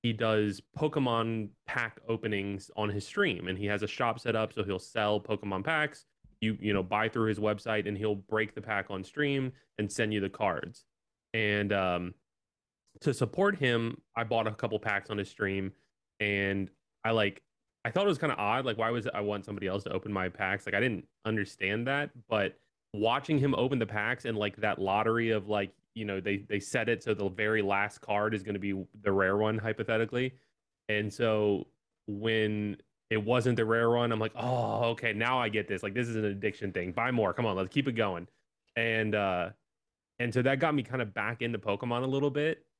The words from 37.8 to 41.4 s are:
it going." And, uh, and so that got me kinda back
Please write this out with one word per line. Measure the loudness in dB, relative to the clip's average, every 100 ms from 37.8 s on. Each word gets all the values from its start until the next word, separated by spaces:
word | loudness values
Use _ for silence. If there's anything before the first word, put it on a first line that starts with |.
| 0
it |
going." | 0 0 -2 -8 _ _ _ _ -2
And, | 0 2 2 2
uh, | 2 0 -2 -6 _ _ _ _ _ -6
and | -2
so | 2
that | 2 2
got | 2 0
me |
kinda | -2 -4 -4
back | -2 -4 -2